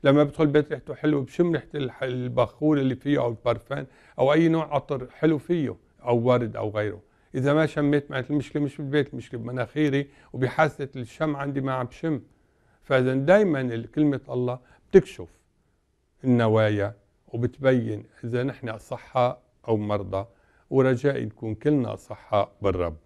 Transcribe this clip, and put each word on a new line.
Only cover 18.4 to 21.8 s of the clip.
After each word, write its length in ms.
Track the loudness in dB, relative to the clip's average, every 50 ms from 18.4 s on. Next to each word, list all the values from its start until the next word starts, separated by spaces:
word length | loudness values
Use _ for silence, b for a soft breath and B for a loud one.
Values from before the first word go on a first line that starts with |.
| -4
نحن 260 | -4 -6 -8 -10 -12
أصحاء 720 | -12 -12 -12 -12 -14 -14 -14 -6 0 0 0 0 0 -4 _ _ _ _ _ -2
أو 100 | -2 0
مرضى، 480 | 0 -2 -2 -4 -4 -4 -6 -6 -6 -6 b b b b b b b b
ورجائي 560 | 0 2 2 2 2 0 0 -2 -2 -2 -6
نكون 300 | -8 -10 _ -10 -10 -10
كلنا 380 | -4 -2 0 0 0